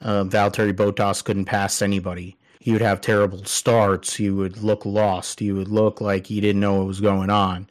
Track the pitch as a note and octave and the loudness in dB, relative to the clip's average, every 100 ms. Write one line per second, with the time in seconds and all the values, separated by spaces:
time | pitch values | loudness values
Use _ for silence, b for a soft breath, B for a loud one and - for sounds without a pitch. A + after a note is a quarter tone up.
0 | A#2 G2+ F#2+ G#2 G2+ G#2+ G#2+ G2 G2+ G2+ | -2 -2 0 2 2 2 0 2 0 2
1 | G2+ F#2+ - G2 F#2 G#2 G2 - G2+ G2 | 0 -2 -4 -4 -2 -2 -2 -2 -2 -2
2 | F#2 F2+ F2+ - b b B2 A2 A2 G2 | -4 -8 -12 -18 b b 0 2 2 0
3 | - G#2 G2+ F#2+ G2 - - A#2 G2+ F#2+ | 2 2 2 -2 -8 -2 2 4 4 2
4 | - - G2+ G2 F#2+ G#2 G#2+ G#2 G#2 G#2 | -2 -4 -2 0 -4 -2 -2 -2 0 0
5 | G#2 F2+ - - G#2 G2 F#2+ G#2+ G#2+ - | 2 0 -6 -6 -4 -2 -2 2 2 0
6 | G#2 G2 - G#2 G#2 G2 G2+ G2 F#2+ F#2+ | -2 -2 -2 -2 2 2 2 2 0 0
7 | G#2 F#2+ F#2+ G#2 F#2+ F#2 G2 | 0 2 2 2 2 -2 -12